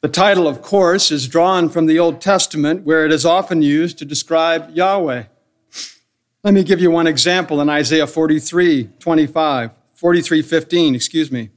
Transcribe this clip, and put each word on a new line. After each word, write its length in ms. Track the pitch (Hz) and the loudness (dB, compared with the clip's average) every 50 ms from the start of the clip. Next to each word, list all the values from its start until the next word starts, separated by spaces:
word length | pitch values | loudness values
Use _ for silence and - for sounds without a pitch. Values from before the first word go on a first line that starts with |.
The 80 | - 147 | -4 -2
title, 400 | 131 - 190 208 202 185 175 156 | 0 2 2 2 4 2 2 -2
of 140 | 135 120 - | -2 -6 -10
course, 480 | - 196 202 190 170 175 196 196 - | -2 0 2 2 2 2 2 0 0
is 180 | 156 147 127 127 | -2 -4 -6 -2
drawn 400 | - 165 170 185 185 175 170 156 | 0 2 2 2 2 2 0 0
from 180 | - 170 160 | 0 0 0
the 120 | 160 156 160 | 2 2 2
Old 220 | 175 170 151 - | 2 0 0 -2
Testament, 640 | - 190 196 185 - - - 156 143 147 160 185 196 | 0 0 2 2 0 -2 -2 -2 -2 -2 -2 -4 -2
where 200 | 147 160 160 156 | 0 0 2 2
it 80 | 156 156 | 2 0
is 140 | 151 - | 2 2
often 340 | 165 165 185 185 185 185 165 | 2 2 2 0 -2 -2 0
used 380 | 151 143 143 151 165 175 160 - | 2 2 2 0 -2 -2 -6 -10
to 60 | 151 | -12
describe 640 | 139 147 143 - - 165 160 160 165 165 165 156 156 160 | -8 -8 -8 -6 -2 0 0 0 0 0 -2 -4 -8 -4
Yahweh. 500 | 160 180 190 196 202 175 151 127 123 113 _ _ _ _ _ _ _ _ _ - - - - - _ _ _ _ _ _ _ _ _ _ | -2 0 0 0 0 -2 -4 -4 -6 -8 _ _ _ _ _ _ _ _ _ -16 -16 -16 -16 -18 _ _ _ _ _ _ _ _ _ _
Let 100 | 202 202 | 2 4
me 80 | 196 185 | 4 4
give 180 | 156 190 170 | 2 2 4
you 100 | 180 175 | 4 2
one 160 | 165 165 165 | 4 4 2
example 540 | 165 156 135 - 175 180 185 175 147 156 143 | 0 0 0 0 0 0 0 -2 -2 -2 -2
in 80 | 143 151 | 0 0
Isaiah 380 | 147 147 147 120 160 160 151 | 0 0 0 0 0 0 0
forty-three 840 | 143 - 165 160 151 156 156 147 - 165 175 180 175 156 135 117 104 _ _ | 0 -2 -2 0 0 0 0 -2 -2 0 0 2 2 2 0 -2 -6 _ _
twenty-five, 680 | - 170 165 156 156 143 147 165 156 151 143 127 117 113 - _ _ _ _ | -6 -2 0 0 0 0 -2 -2 -2 -2 -2 -4 -4 -8 -10 _ _ _ _
forty-three 480 | - - 175 175 175 156 - 170 156 151 | -2 0 2 2 2 0 0 -2 -2 -2
fifteen, 520 | - 165 160 156 - 170 175 170 156 131 | 0 -2 -2 -2 0 -2 0 2 2 0
excuse 380 | 123 - - - 160 156 139 131 | 0 -4 -4 -2 -4 -4 -4 -4
me. 180 | 123 113 107 _ | -8 -8 -10 _